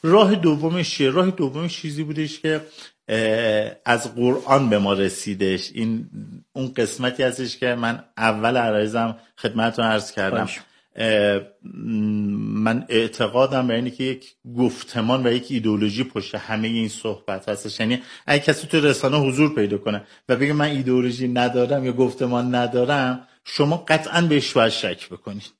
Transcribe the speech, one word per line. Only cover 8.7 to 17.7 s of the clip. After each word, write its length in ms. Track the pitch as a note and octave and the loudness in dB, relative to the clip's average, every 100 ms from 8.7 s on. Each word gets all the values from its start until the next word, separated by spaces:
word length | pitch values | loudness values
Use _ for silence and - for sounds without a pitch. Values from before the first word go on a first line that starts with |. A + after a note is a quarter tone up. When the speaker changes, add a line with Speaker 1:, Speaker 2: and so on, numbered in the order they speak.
| G#2+ G#2+ A#2 A2+ A2+ _ - | 0 0 -2 -4 -6 _ -6
Speaker 1:
خدمتتون 480 | A2+ A2+ A2+ A2+ A2+ | -4 0 -2 0 0
عرض 260 | G#2+ G2+ | 0 -2
کردم. 280 | - F#2+ G2 | -4 -2 -2
Speaker 2:
باشه. 220 | F#2+ - - _ _ - | -4 -8 -16 _ _ -4
Speaker 1:
اه، 440 | A2+ G#2+ G#2 G2+ G2 _ | 0 2 4 0 -4 _
م، 260 | - - - A2 G#2+ G#2+ G#2 G2+ G#2+ G#2+ | -18 -12 -6 -2 0 -2 -2 -4 -4 0
من 220 | A2 A#2 - | 0 0 0
اعتقادم 800 | A#2 A2+ - A2 A#2+ C3 C3 B2+ | 0 0 -2 0 2 2 2 0
به 80 | A2+ | 0
اینه 140 | B2 | -2
که 140 | A#2+ | -4
یک 320 | C3 C3 - _ A#2+ A#2+ | -6 -6 -12 _ -10 0
گفتمان 720 | B2 - - A#2+ A2 C3 B2 | 0 0 -8 -2 0 2 2
و 40 | |
یک 140 | B2 B2 | 0 -2
ایدئولوژی 540 | C3 G#2+ G#2+ G#2 G#2 | -2 0 2 0 0
پشت 320 | B2+ A2 G2 G2+ | -4 -6 -8 -10
همه 320 | - A2 A2 | -6 -4 -2
این 220 | A2+ A2 | -2 -4
صحبت 600 | - A2+ G2 - F#2+ - | -4 -8 -6 -8 -8 -6
هستش. 300 | G2+ G#2+ | -6 -8